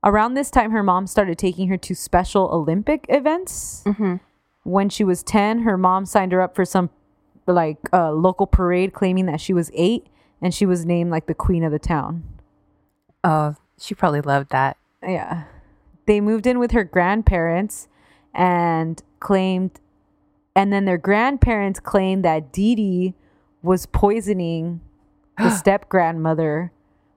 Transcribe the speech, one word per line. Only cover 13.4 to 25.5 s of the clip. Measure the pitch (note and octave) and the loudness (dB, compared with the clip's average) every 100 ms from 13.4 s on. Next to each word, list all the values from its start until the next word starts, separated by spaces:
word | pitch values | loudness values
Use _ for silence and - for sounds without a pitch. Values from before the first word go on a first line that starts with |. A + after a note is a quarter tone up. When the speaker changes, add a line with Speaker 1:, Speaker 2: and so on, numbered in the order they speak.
| D3+ D3+ _ _ | -2 -6 _ _
Speaker 2:
she | - G3 | -14 -2
probably | F3+ D3 | 0 0
loved | C#3+ C#3 C#3 | 0 -2 0
that. | C3+ C3+ - _ _ | 0 0 -2 _ _
Speaker 1:
Yeah. | - F3+ - E3+ D#3 - - _ _ _ - | -6 -6 -6 -10 -12 -20 -20 _ _ _ 0
They | G#3 | 0
moved | G#3 A3 G#3+ | 2 0 0
in | B3 | 0
with | A#3+ | 0
her | A#3+ | 0
grandparents | F#3 F#3 F3 G#3 A3 F#3+ E3 E3+ G#3 - - _ _ _ _ | 0 0 2 2 0 0 0 0 -2 -8 -20 _ _ _ _
and | - F3+ F3 E3+ E3 D#3+ E3 - _ | 0 2 2 0 0 -2 -6 -14 _
claimed, | - G3 F#3+ F#3 F#3 - _ _ _ _ _ _ _ | -2 0 2 -2 -4 -8 _ _ _ _ _ _ _
and | - G3 | 0 2
then | G3+ G3 | 0 0
their | F3+ | -2
grandparents | F#3+ G#3 B3 C#4 - A3 G3 F#3+ | 0 2 2 4 4 4 -2 -4
claimed | - G3+ F#3+ F#3+ | -2 0 0 0
that | F3+ D#3+ D3 | 0 0 -4
Dee | - G#3 A#3+ | -2 0 0
Dee | G3+ F3+ F#3 F3+ _ _ _ _ | 0 -2 -4 -6 _ _ _ _
was | E3+ F#3 - | -2 -2 0
poisoning | - G#3 A3 G3 G3 E3+ E3 E3 E3+ - _ _ | 0 2 2 -2 -2 -2 -4 -6 -8 -14 _ _
Speaker 2:
<gasps> | _ _ - | _ _ 0
Speaker 1:
the | A3+ | 0